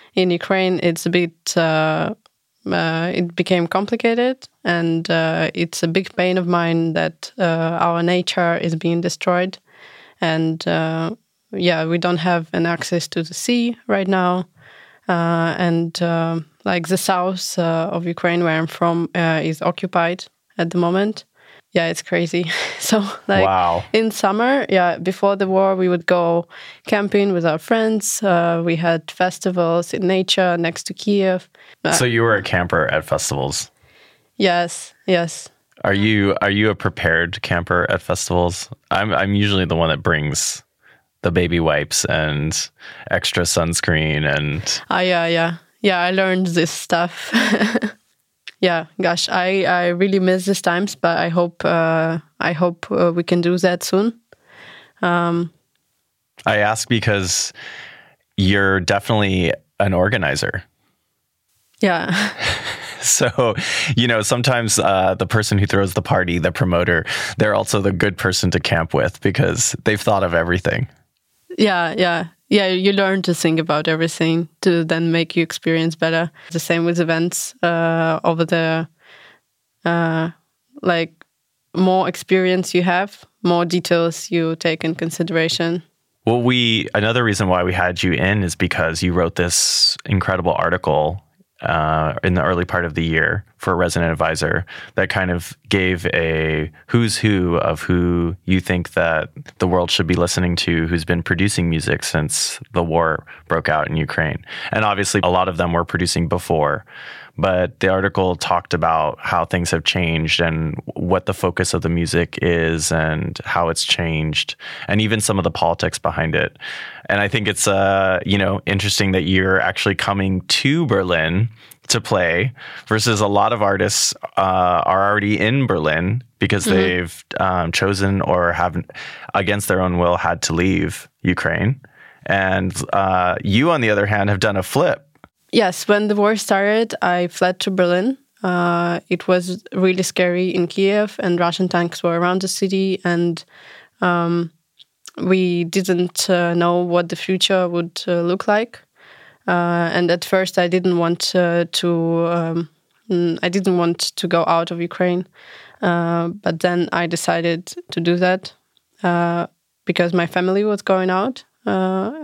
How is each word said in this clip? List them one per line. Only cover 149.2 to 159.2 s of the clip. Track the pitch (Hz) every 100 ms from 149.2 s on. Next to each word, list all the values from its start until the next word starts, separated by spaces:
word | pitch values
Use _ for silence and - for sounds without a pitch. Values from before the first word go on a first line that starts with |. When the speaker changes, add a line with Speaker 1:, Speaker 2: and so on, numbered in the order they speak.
| - _ -
Speaker 1:
Uh, | 175 175 170 170
and | 170 175
at | 175
first, | - 190 180 -
I | 175
didn't | 180 185 175
want, | 170 170 -
uh, | 185 175 170 170
to, | - 175 170 165 165 170
um, | 170 165 165 165 _ _ _ -
mm, | 175 175 165
I | 180
didn't | 190 190 180
want | 170 170 -
to | - 170
go | 170 160
out | 170 175
of | 170
Ukraine. | 170 - 180 175 185 _ - - - -
Uh, | 180 170 170 170 170
but | 190 180 165
then | 180 175 170
I | 175 170
decided | 170 - 170 170 165 - - -
to | 175
do | 170 175
that, | 180 190 - - _ _ _ _
uh, | 180 175